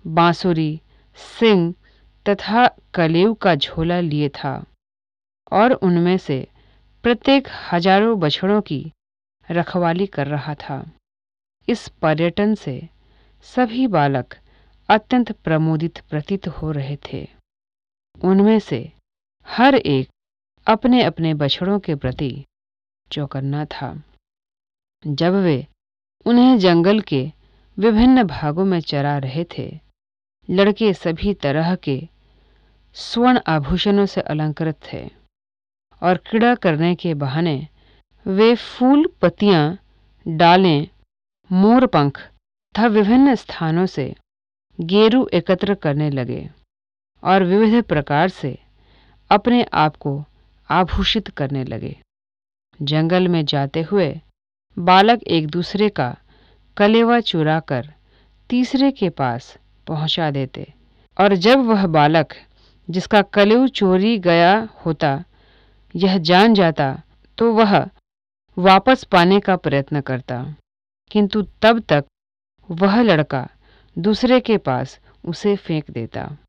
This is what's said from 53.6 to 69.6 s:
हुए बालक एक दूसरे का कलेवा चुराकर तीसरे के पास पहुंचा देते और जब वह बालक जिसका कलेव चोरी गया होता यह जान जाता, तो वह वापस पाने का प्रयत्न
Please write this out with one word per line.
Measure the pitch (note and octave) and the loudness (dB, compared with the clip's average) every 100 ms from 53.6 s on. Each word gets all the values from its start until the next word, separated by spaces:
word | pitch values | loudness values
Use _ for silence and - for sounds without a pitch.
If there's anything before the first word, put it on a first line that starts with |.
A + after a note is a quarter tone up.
| C#3 D#3+ | -4 -6
हुए | D#3+ G3+ D#3 D#3+ _ _ _ _ _ - | -2 -2 -2 -6 _ _ _ _ _ -4
बालक | F3 F#3 G#3+ A#3 | 4 6 6 2
एक | - E3 D#3 | 0 -2 -2
दूसरे | F3 F3 G3 G#3 | -6 -6 -2 -2
का | G#3 B2 - _ _ _ _ _ - | -2 -6 -8 _ _ _ _ _ 0
कलेवा | G#3 A3+ A#3 A#3+ | 2 4 2 0
चुराकर | A3+ E3 D3+ D#3 D#3+ B2+ D3 _ _ _ _ _ _ | 0 -2 0 -2 -4 -8 -8 _ _ _ _ _ _
तीसरे | B3 B3+ C4+ C#4 | -4 -2 0 0
के | C4+ F3+ | 0 -6
पास | - C3 A#2+ - - _ _ - | -2 -4 -4 -10 -20 _ _ -10
पहुंचा | D#3 D#3 F3+ D#3 | -6 -4 -2 -2
देते | C#3 C3 - - _ _ _ _ - | -4 -6 -10 -18 _ _ _ _ 0
और | G3 G3 | 2 4
जब | G3 C4+ | 4 2
वह | A#3+ G#3 F#3+ | 2 0 2
बालक | D#3 D3 D#3+ D3+ - _ _ _ _ - | 2 4 2 0 -8 _ _ _ _ -8
जिसका | F3 - G#3 | -8 0 0
कलेव | G3 G#3 G3+ A#3 C4 | 2 2 4 4 2
चोरी | - G3 F#3 G#3 A3+ | 0 0 2 0 0
गया | F3 E3+ E3+ G#3+ A3 - E3+ | 2 4 4 2 -2 -10 -8
होता | D#3 D#3 C#3 F3+ _ _ _ _ _ _ E3+ | -2 -2 -2 -8 _ _ _ _ _ _ -2
यह | F#3+ F#3+ | 0 0
जान | D#3+ F3+ A3+ | 2 4 6
जाता, | G#3 E3+ D3+ C3+ D#3+ _ _ _ - | 4 2 0 -4 -4 _ _ _ -4
तो | A#3 | 0
वह | A3 G#3+ F3+ B2+ _ _ _ _ _ _ - | 2 2 2 -2 _ _ _ _ _ _ 0
वापस | F#3 F#3+ B3+ C4 | 4 4 4 0
पाने | - F#3 F3 G3 | 2 2 4 4
का | - | 2
प्रयत्न | F3+ | -2